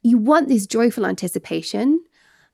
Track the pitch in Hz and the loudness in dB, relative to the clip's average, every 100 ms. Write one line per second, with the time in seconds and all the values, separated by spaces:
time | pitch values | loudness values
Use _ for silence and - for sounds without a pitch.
0 | 233 240 226 311 269 226 196 226 233 233 | 2 2 4 2 2 0 0 0 0 0
1 | 185 185 180 165 - 165 165 202 254 330 | -4 -4 -6 -8 -6 -8 -6 -2 0 0
2 | - _ _ _ _ | -2 _ _ _ _